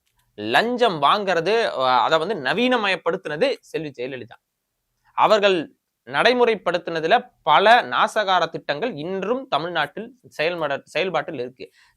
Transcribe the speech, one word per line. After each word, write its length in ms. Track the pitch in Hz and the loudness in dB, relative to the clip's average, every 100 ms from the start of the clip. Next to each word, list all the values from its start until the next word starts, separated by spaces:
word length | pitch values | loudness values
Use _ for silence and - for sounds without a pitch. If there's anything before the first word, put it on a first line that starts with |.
| _ _ _ - | _ _ _ -10
லஞ்சம் 600 | 107 131 214 240 233 165 | 0 2 2 2 2 4
வாங்குறது, 520 | 139 196 196 170 165 226 220 - | 2 2 0 0 0 0 0 0
ஆ, 240 | 131 127 | 2 4
அதை 160 | 113 160 | 4 2
வந்து 180 | 165 214 | 0 -4
நவீனமயப்படுத்தினது 1080 | 131 165 247 247 202 180 - 170 160 151 262 - | -2 0 0 0 0 -2 -2 -4 -6 -2 -2 -2
செல்வி 300 | _ 156 156 | _ -10 -10
ஜெயலலிதா. 460 | 123 127 131 110 - _ _ _ _ _ _ _ - | -10 -10 -10 -16 -20 _ _ _ _ _ _ _ 0
அவர்கள் 420 | 143 214 196 185 123 _ _ _ - | 4 4 4 2 -2 _ _ _ -6
நடைமுறைப்படுத்தினதுல 1080 | 139 196 247 240 220 - 170 170 165 160 233 - _ | -2 0 2 0 0 -4 -4 -6 -6 0 0 0 _
பல 400 | - 151 202 240 | 0 4 6 4
நாசகார 600 | 143 127 208 - 196 185 160 | 4 0 0 0 0 0 0
திட்டங்கள் 440 | 160 - 147 233 | -4 -6 -4 -4
இன்றும் 480 | 160 156 190 190 254 269 | -6 -6 -6 -4 -4 -2
தமிழ்நாட்டில் 600 | 147 165 170 143 - 226 - 131 | -4 -2 -4 -4 -6 -14 -18 -18
செயல்பட-, 540 | - 156 175 151 139 | -4 -4 -2 -4 -6
செயல்பாட்டில் 560 | - 151 190 160 143 151 | -6 -4 -2 -2 -4 -8
இருக்கு. 240 | 123 - - _ _ | -10 -10 -20 _ _